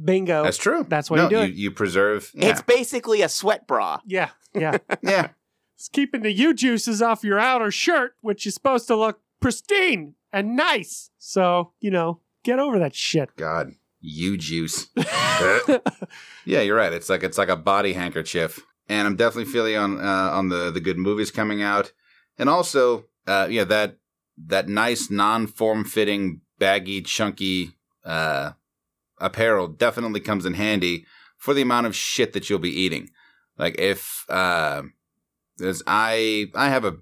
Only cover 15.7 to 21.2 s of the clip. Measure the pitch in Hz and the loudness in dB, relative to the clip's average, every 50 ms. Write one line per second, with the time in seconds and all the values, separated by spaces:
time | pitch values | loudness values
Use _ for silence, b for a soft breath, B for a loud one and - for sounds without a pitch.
15.7 | 277 240 - - - - 185 B B B B B B B B - - - 107 101 | 0 0 0 -4 -6 -6 -14 B B B B B B B B 0 0 2 2 2
16.7 | 104 113 107 85 82 85 - - 95 87 92 90 80 - 98 90 92 82 78 101 | 2 2 2 2 0 -4 -2 -2 -2 -2 -2 -4 -2 -2 0 0 0 0 2 2
17.7 | 98 101 101 98 87 90 87 87 - 82 80 - - 87 82 78 - - - _ | 2 2 2 0 -2 -2 -4 -4 -4 -6 -6 -4 -2 -2 -2 -2 -4 -10 -20 _
18.7 | _ _ _ - 104 104 104 104 101 87 117 117 110 120 110 - 135 120 110 110 | _ _ _ -4 -2 0 0 0 2 2 2 0 0 -2 -8 -4 -2 0 0 0
19.7 | 107 107 101 101 101 - 92 101 95 95 95 92 76 95 98 92 87 87 87 87 | 0 0 0 -2 -2 -2 -2 -2 0 0 0 0 0 0 0 0 0 0 -2 -2
20.7 | 82 92 80 92 87 87 92 98 104 104 | -4 -2 -2 -2 -2 0 0 -2 0 0